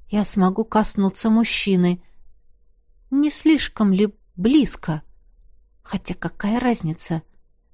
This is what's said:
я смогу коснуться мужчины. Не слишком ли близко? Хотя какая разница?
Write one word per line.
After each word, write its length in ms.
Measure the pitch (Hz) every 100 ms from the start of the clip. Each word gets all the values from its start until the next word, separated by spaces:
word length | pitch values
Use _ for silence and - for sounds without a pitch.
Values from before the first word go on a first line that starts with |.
| -
я 160 | 208 196
смогу 400 | 208 185 190 220
коснуться 640 | 214 208 - 196 - 226
мужчины. 720 | 220 226 - 208 185 175 175 - - - - _ _ _ _ _ _ -
Не 180 | 269 294
слишком 640 | - 311 302 - - 202
ли 200 | 185 208 - _ 180
близко? 680 | 214 302 220 - - 151 - - _ _ - - _ _
Хотя 320 | - 196 - 180
какая 440 | 165 - 202 233
разница? 640 | 247 233 160 160 - 160 - _ _ _ _